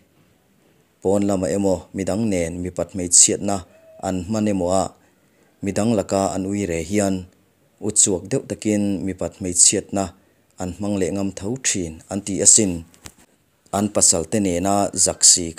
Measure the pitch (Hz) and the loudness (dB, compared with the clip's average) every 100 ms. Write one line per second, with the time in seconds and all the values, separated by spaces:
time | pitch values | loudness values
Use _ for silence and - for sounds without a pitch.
0 | _ _ _ _ _ _ _ _ _ _ | _ _ _ _ _ _ _ _ _ _
1 | 95 101 101 98 92 98 98 87 - 95 | 0 2 2 0 0 0 0 0 -2 -6
2 | 90 98 113 92 82 90 90 90 87 98 | -2 -2 0 0 -2 -4 -6 -6 -6 -6
3 | 87 - - 98 101 98 - - - - | 0 2 4 2 -2 -4 -6 -20 -20 -8
4 | 95 92 85 110 107 98 87 95 90 - | -6 -4 -2 0 0 0 0 0 0 -6
5 | _ _ _ _ _ _ 98 98 110 107 | _ _ _ _ _ _ -4 0 2 2
6 | 90 98 95 98 95 101 92 82 82 101 | 2 0 0 0 -2 -2 -2 -2 -2 0
7 | 98 95 92 _ _ _ _ _ 104 - | 2 0 -6 _ _ _ _ _ -2 2
8 | - 90 98 131 - 101 107 104 101 95 | 2 0 -2 -4 -4 -4 0 2 2 0
9 | 98 92 85 - 92 87 - 104 - 98 | -4 -4 -6 -6 -4 2 4 2 -2 -4
10 | 92 - _ _ _ - 90 87 101 101 | -4 -8 _ _ _ -10 -10 -6 -4 0
11 | 85 98 98 92 98 131 - 101 82 80 | 0 0 -4 -6 -6 -4 -4 -4 -6 -8
12 | - 98 101 90 101 - 101 85 82 - | -8 -8 -4 0 4 4 4 0 -8 -18
13 | - - _ _ _ _ _ 98 104 104 | -20 -20 _ _ _ _ _ -2 0 2
14 | - 90 82 110 98 85 95 101 101 95 | 2 2 0 0 0 0 2 2 2 0
15 | 85 82 - 92 82 | 0 4 4 4 0